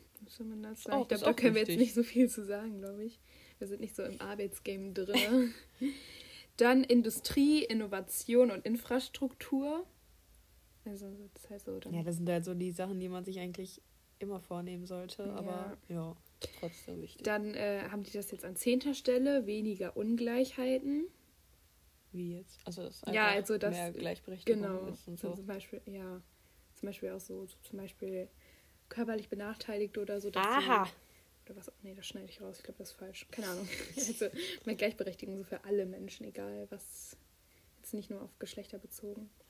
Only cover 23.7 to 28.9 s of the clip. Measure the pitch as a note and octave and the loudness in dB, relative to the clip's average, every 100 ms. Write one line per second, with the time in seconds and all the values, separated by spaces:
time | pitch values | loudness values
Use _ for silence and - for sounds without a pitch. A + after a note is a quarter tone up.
23.7 | F3 F3 - E3+ F3+ - F#3 - G#3+ G3+ | 0 -2 -2 -4 -4 -8 -4 4 4 4
24.7 | F#3 F#3 F3 - F3 F3+ F#3 G3 G3 - | -2 -4 -8 -10 -6 -6 -6 -6 -8 -8
25.7 | G3+ - G3 F#3 F3+ - _ _ _ _ | -14 -10 -10 -8 -10 -14 _ _ _ _
26.7 | - G3+ F#3+ F#3+ F#3+ - F#3+ F#3+ - - | -8 -8 -4 -6 -6 -10 -10 -12 -16 -12
27.7 | G3 F#3+ - F#3+ F#3 F#3+ - - - - | -10 -10 -8 -6 -6 -8 -12 -20 -20 -20
28.7 | _ - | _ -12